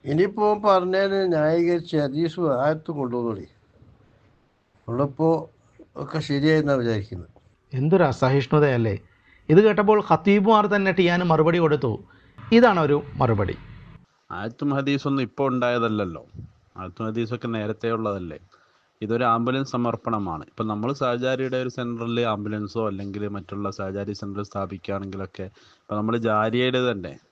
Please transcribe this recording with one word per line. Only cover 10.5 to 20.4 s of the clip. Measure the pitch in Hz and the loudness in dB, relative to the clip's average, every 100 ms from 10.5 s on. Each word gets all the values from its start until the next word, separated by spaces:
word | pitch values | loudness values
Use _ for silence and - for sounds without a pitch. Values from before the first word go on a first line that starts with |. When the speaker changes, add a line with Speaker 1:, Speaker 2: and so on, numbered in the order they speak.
| 214 208 | 4 4
Speaker 2:
തന്നെ | 202 196 | 2 2
ടിയാന് | 180 175 175 | 2 2 2
മറുപടി | 180 156 156 175 | 2 4 4 4
കൊടുത്തു. | 160 147 127 104 - - _ - - | 2 2 0 -4 -10 -20 _ -20 4
ഇതാണ് | 233 240 180 | 6 8 6
ഒരു | 147 147 - - | 2 2 -2 0
മറുപടി. | 127 104 92 - - - - - _ _ _ | 2 2 -2 -6 -14 -20 -20 -20 _ _ _
Speaker 3:
ആയത്തും | 87 107 117 147 | -10 -10 -6 -2
ഹദീസൊന്നും | 139 135 143 143 139 | -2 -2 -2 -2 -2
ഇപ്പൊ | 120 - 139 | -4 -2 -2
ഉണ്ടായതല്ലല്ലോ. | 127 123 123 117 107 95 80 - - - _ _ 92 | 0 0 0 0 -2 -4 -8 -16 -18 -18 _ _ -14
ആയത്തും | 92 - 110 | -14 -8 -6
ഹദീസൊക്കെ | 110 113 120 120 | -4 -6 -6 -6
നേരത്തെ | 113 104 107 117 | -6 -6 -6 -4
ഉള്ളതല്ലേ. | 113 110 98 87 76 _ _ _ _ _ _ | -2 -4 -6 -8 -14 _ _ _ _ _ _
ഇതൊരു | 107 117 | -4 0
ആംബുലൻസ് | 123 117 120 131 135 | 2 2 0 -2 -4
സമർപ്പണമാണ്. | 127 120 113 - 110 95 78 | -2 -2 -4 -4 -4 -4 -8